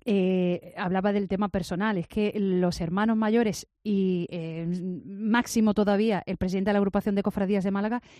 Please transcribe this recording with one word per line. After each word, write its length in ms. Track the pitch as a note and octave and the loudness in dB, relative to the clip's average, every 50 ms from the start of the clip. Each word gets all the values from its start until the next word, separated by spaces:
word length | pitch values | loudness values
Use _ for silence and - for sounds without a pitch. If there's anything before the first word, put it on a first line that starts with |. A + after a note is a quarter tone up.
| - | -2
eh, 680 | - G#3 G3 F3+ F#3 F#3 F#3 F3+ F3+ F3 F3 - - - - | 0 0 2 2 2 2 2 2 0 0 -2 -6 -10 -10 -8
hablaba 360 | G3+ F3+ F#3 F#3+ F#3+ G#3 G3+ | -4 -2 0 0 0 0 0
del 140 | G#3 G3+ F3 | 0 -2 -2
tema 200 | G3 F#3+ G#3 G3+ | -2 -2 -2 0
personal, 520 | - G3 F3 - F#3 F3 G3+ A3 G#3+ F#3 | -2 -4 -4 -4 -4 -2 -2 0 0 -2
es 80 | E3 - | -4 -4
que 260 | - G#3+ G#3+ G#3 - | -2 -2 -2 -2 0
los 460 | G#3+ G3+ G3 F#3 F3+ F3+ F3+ F3 - | 0 0 0 2 2 2 2 0 -2
hermanos 340 | F#3 D#3+ F3 G3 G#3+ A3+ A3+ | -4 -4 -2 0 0 2 2
mayores 520 | A3 A3 G#3+ G#3+ A#3 A#3+ A3 F3+ - - - _ _ - | 2 2 2 2 2 2 2 -2 -4 -8 -16 _ _ -4
y, 420 | G#3+ G3+ G3 F#3+ F#3 F#3 F3 F3 - | -2 0 2 2 2 2 0 -2 -4
eh, 340 | - F3 E3 E3 D#3+ E3 E3+ E3+ F3 F3+ F3 F#3 F3+ D#3 - | -6 -8 -8 -8 -6 -6 -4 -4 -4 -4 -4 -6 -8 -8 -10
máximo 680 | - G3 G3 G#3+ A3 A3 A#3+ B3 - - A3+ A3 A3 G#3 | -12 -10 -4 -2 2 2 2 2 2 2 4 4 4 4
todavía 480 | G#3+ G#3 G3+ G3+ G3 G#3+ A3+ G#3 F3 - | 4 4 4 4 2 2 2 0 -2 -2
el 120 | - F#3+ - | -4 -6 -4
presidente 320 | - F#3 F3+ G3 F#3+ G#3 | -2 -2 -2 0 0 2
de 40 | G#3 | 2
la 60 | G3+ | 2
agrupación 340 | G3+ G3 - G3+ G3 A3 G3+ | 2 2 2 0 0 0 0
de 80 | G3 | 0
cofradías 420 | G3 G#3+ - - G3 F#3 G#3 G3 F3 | 0 -2 0 0 0 0 0 0 0
de 60 | G3 | 0
Málaga, 320 | G3 G3 G3+ G#3+ A#3 B3 - - - - | 0 0 -2 -2 -2 -4 -6 -10 -20 -16